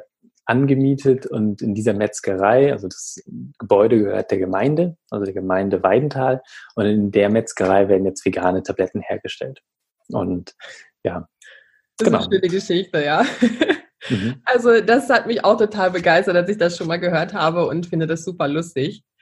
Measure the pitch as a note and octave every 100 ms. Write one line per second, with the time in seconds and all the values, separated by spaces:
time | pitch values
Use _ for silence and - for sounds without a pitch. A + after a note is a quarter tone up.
0 | - _ _ _ - A#2+ C#3 C3+ C3+ C#3
1 | C3+ B2+ - A2 G#2+ G2+ A#2 G2+ A2 G#2
2 | G#2+ - - F#2 G2 B2 C#3+ A#2+ F#2+ -
3 | - - - - B2+ - G2+ G2+ A2+ A#2
4 | G2+ G2+ - F#2+ F#2+ F#2+ B2+ D#3 F3 E3
5 | _ G#2+ G2 F#2+ F#2+ F#2 G2 F#2+ F#2+ A2+
6 | D3 C3+ C3 B2+ - - - - G#2 G#2+
7 | G2+ G2+ G2+ A2 A2 - F#2+ G2 G2 F#2+
8 | F#2+ - F#2+ F2+ F2+ F#2 - G2 F#2 G#2+
9 | - G2 - - C3+ C#3 _ _ _ _
10 | _ - F#2 F2 F2 _ - - - _
11 | - F2 E2 _ - - _ _ _ -
12 | A3+ - - G3 F#3 F#3+ - F3 F#3+ D#3+
13 | D3 D#3+ C4+ - A#3 - G#4+ - - _
14 | - A2+ G#2+ C3+ - B3+ A#3 A3+ G3+ A#3+
15 | B3+ A#3 G#3 A#3 F#3 A3 G#3+ G#3+ F#3 F3+
16 | F3 E3 G3+ F3 F3 G#3 E3+ F3 E3 F3
17 | F3+ D#3+ F3+ G3+ D#3+ E3+ D#3+ E3 F3 E3+
18 | D#3+ E3 F#3 F3 D3 D3 - C3 D3+ -
19 | _ _